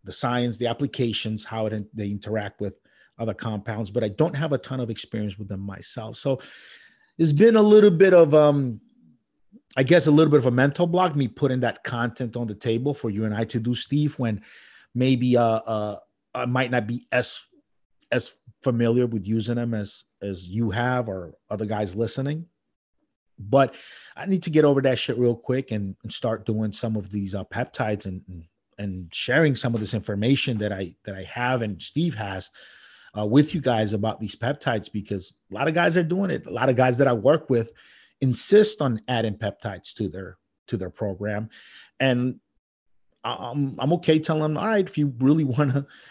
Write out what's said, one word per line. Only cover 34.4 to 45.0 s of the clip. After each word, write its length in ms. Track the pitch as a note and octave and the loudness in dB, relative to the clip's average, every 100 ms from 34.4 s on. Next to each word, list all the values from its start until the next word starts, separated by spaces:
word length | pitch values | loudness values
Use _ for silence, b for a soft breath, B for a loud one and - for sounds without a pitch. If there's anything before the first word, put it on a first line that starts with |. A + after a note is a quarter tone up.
| A#2 C#3+ - A2 - | -6 -4 -4 -4 -6
because 400 | G#2 G2 G2 F2+ _ _ | -10 -8 -10 -10 _ _
a 40 | |
lot 140 | G2+ D3 | -4 -2
of 60 | |
guys 220 | D#3+ F3 E3+ | 2 2 0
are 60 | |
doing 280 | E3 F3+ G3 | 0 -2 -2
it. 160 | C#3 - | -4 -6
A 40 | |
lot 180 | A#2 C3 | -2 0
of 80 | B2 | 4
guys 220 | B2+ A#2+ | 2 4
that 100 | C3+ | 2
I 40 | |
work 360 | A#2+ A#2 D#3 - | 4 2 2 2
with 240 | A#2+ A2 b b b b b | -2 -2 b b b b b
insist 640 | C3 A#2+ - G#3 G#3+ - | -2 0 4 6 6 2
on 180 | C#3+ A2 - | -2 -2 -2
adding 260 | B2 A2+ | 0 0
peptides 600 | G2+ G2+ - A2+ F2+ - | -2 -6 -6 -10 -10 -14
to 160 | - G2+ | -6 -6
their, 260 | F#2+ F#2 - _ _ - | -6 -14 -16 _ _ -10
to 100 | G#2+ | -8
their 140 | F2+ | -8
program. 580 | - G#2 F#2 G#2 G#2 A2 B B B B _ | -6 -8 -6 -6 -6 -8 B B B B _
And 400 | C3+ B2 B2+ - _ _ _ _ _ _ _ _ | 0 2 -2 -6 _ _ _ _ _ _ _ _
I, 260 | A2 A#2+ A#2+ | -8 -8 -6
I'm, 240 | C#3 C3+ - | -4 -4 -4
I'm 160 | C#3 | -2
okay 240 | E3+ E3+ D#3+ | 0 2 2
telling 240 | D#3 D#3 | 2 -2
them, 160 | D#3 D3+ | -2 -2
"All 80 | G#3+ | 0
right, 200 | G#3+ F#3 | 0 -2
if 120 | |
you 160 | - | -2